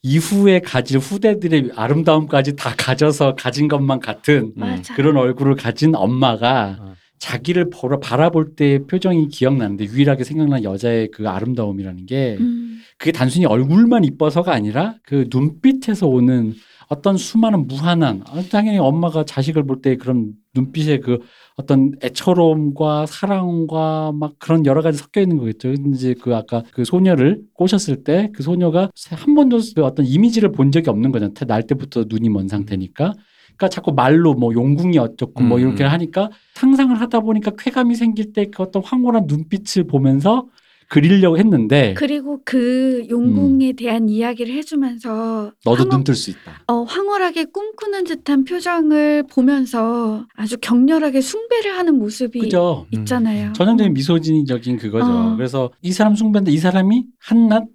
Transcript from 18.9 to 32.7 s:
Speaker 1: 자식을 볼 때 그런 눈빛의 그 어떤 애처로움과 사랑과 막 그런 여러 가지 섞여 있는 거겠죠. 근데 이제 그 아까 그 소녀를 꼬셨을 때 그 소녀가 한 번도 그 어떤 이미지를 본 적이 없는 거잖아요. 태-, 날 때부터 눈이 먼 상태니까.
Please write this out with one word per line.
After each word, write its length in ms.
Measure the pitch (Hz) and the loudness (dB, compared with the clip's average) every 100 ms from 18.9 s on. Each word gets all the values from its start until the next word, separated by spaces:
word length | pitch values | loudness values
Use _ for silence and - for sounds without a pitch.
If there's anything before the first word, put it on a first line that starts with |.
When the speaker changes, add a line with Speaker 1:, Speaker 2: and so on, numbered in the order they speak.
| 160 170 156 | 2 0 -2
Speaker 1:
자식을 400 | 147 - 135 156 139 | -4 -4 -2 -2 -2
볼 160 | 131 | -2
때 140 | 135 127 | -2 -2
그런 380 | 127 123 110 104 _ 127 | -2 -2 -2 -10 _ -4
눈빛의 440 | 135 160 151 139 | -4 -4 0 0
그 200 | 127 120 - _ _ - | 0 -4 -4 _ _ -16
어떤 380 | 139 135 135 139 | 0 2 2 -2
애처로움과 1000 | 127 - - 180 170 156 147 139 156 151 151 | -8 -2 0 4 4 2 -2 -2 -2 -2 -4
사랑과 1080 | - 196 196 180 170 160 160 156 156 156 | -6 -2 -2 -2 -4 -4 -2 -2 -2 -4
막 200 | 151 151 _ | -6 -8 _
그런 260 | - 165 147 | 0 2 4
여러 160 | 147 | 2
가지 160 | 160 147 | 0 -4
섞여 240 | - 208 | -4 -2
있는 160 | 190 160 | 0 0
거겠죠. 320 | 113 107 127 | -2 -4 -4
근데 220 | 139 143 131 | -2 -2 -2
이제 180 | 127 123 | -2 -2
그 140 | 123 113 | -2 -4
아까 280 | 110 117 117 | -2 -6 -6
그 100 | - 120 | -6 -2
소녀를 540 | 180 190 160 135 214 - | 2 4 4 4 2 -8
꼬셨을 500 | _ 180 202 180 131 | _ 0 0 -2 -4
때 260 | - 170 214 | 0 0 0
그 100 | 208 | -6
소녀가 460 | 139 180 175 165 190 - - | -4 0 2 0 -2 -6 -16
한 240 | 160 285 294 | -6 2 4
번도 240 | 269 240 226 - | 4 2 0 0
그 100 | 135 | 0
어떤 200 | 143 127 | 0 0
이미지를 460 | 147 233 226 208 | 4 4 4 0
본 200 | - 139 | 2 2
적이 160 | 156 165 | 2 0
없는 220 | 104 131 | 0 0
거잖아요. 200 | 120 101 | 0 -4
태-, 120 | - 123 | -6 -2
날 180 | 110 113 | -2 -2
때부터 400 | 127 - 120 107 | -6 -4 -4 -4
눈이 180 | 110 113 | -2 0
먼 180 | 101 95 | -2 -2
상태니까. 640 | 104 104 | -6 -6